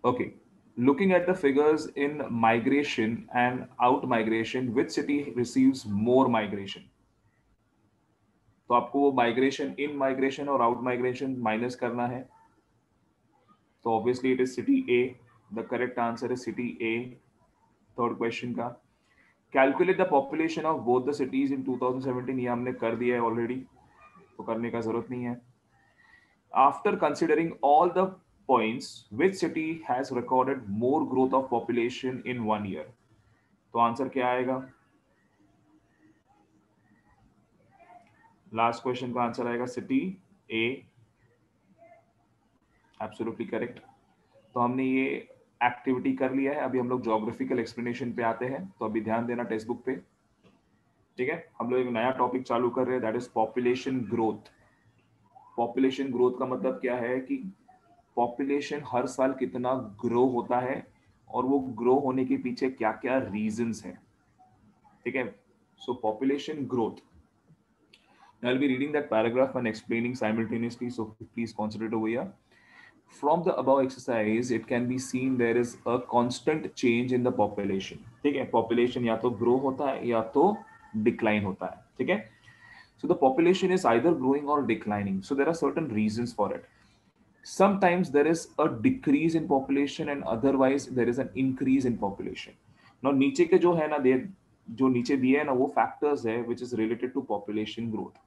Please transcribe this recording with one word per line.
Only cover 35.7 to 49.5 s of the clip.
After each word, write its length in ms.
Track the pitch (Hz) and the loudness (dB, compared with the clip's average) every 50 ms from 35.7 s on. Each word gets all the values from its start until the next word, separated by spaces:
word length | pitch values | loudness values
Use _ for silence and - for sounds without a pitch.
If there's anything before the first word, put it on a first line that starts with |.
| _ 311 _ _ _ _ 311 311 _ _ _ _ _ _ _ _ _ _ _ _ _ _ _ _ _ _ _ _ _ _ _ _ _ _ _ _ _ _ _ _ _ - 698 _ - - _ _ _ _ _ - _ _ _ - 107 | _ _ _ _ _ _ _ _ _ _ _ _ _ _ _ _ _ _ _ _ _ _ _ _ _ _ _ _ _ _ _ _ _ _ _ _ _ _ _ _ _ -20 -20 _ -20 -20 _ _ _ _ _ -20 _ _ _ -10 -2
लास्ट 280 | 110 117 120 120 - - | 2 2 2 2 0 -4
क्वेश्चन 300 | 131 123 123 131 123 117 | -4 -4 -4 -4 -6 -4
का 100 | 123 120 | -2 -2
आंसर 240 | 117 113 - 120 120 | -2 -2 -4 -4 -4
आएगा 180 | 120 120 123 123 - | -2 -4 -4 -6 -6
सिटी 260 | 123 101 - 135 135 156 190 190 - _ _ _ _ _ _ - 113 113 | -10 -6 -2 0 0 0 -2 -8 -10 _ _ _ _ _ _ -4 -2 -2
A, 20 | 117 135 135 - _ _ _ _ _ _ _ _ _ _ _ _ _ _ _ _ _ _ _ 679 659 679 _ _ _ _ _ _ _ _ _ _ _ _ _ _ _ _ _ _ _ _ _ | -2 -2 -6 -12 _ _ _ _ _ _ _ _ _ _ _ _ _ _ _ _ _ _ _ -20 -20 -20 _ _ _ _ _ _ _ _ _ _ _ _ _ _ _ _ _ _ _ _ _
absolutely 500 | 110 107 - - 117 113 104 - 113 98 - | -12 -12 -10 -8 -8 -8 -6 -8 -8 -6 -4
correct। 260 | 110 120 - - - - - _ _ _ _ _ _ _ _ _ - _ _ _ | -6 -6 -6 -10 -16 -20 -20 _ _ _ _ _ _ _ _ _ -20 _ _ _
तो 60 | 127 | -2
हमने 240 | 120 123 123 131 131 | 0 0 0 -2 -2
ये 220 | 131 131 131 135 139 139 - - - - _ _ _ _ _ 123 | 0 0 0 0 -2 -4 -6 -10 -14 -20 _ _ _ _ _ -2
एक्टिविटी 480 | 123 120 - - 139 127 127 - 139 131 | -2 -2 -2 -2 -2 -2 0 0 -2 -2
कर 180 | 131 139 131 135 | 0 -2 -2 0
लिया 180 | 139 139 135 143 | -2 -2 -2 -2
है, 80 | 151 | -2
अभी 180 | 135 131 123 127 | -4 -2 -2 -2
हम 100 | 123 123 | -2 -2
लोग 140 | 127 123 110 | -4 -4 -2
ज्योग्राफिकल 580 | 113 110 110 107 117 117 - 135 131 139 123 | 0 -2 0 -2 -4 -6 -6 -4 -2 -2 -2
एक्सप्लेनेशन 520 | 113 - - - 120 120 120 - 131 120 110 | -2 -4 -6 -8 -6 -6 -6 -6 -6 -6 -4
पे 100 | 117 120 | -2 -2
आते 240 | 113 113 - 123 | -2 -2 -2 -4
हैं। 200 | 127 135 147 185 190 - _ | -6 -6 -6 -8 -12 -10 _
तो 60 | 117 | -6
अभी 160 | 107 107 113 104 | -4 -4 -4 -2
ध्यान 220 | 110 110 117 117 | 0 -2 -2 -2
देना 160 | 120 120 117 120 | -2 -4 -4 -4
टेक्स्ट 260 | 101 | -4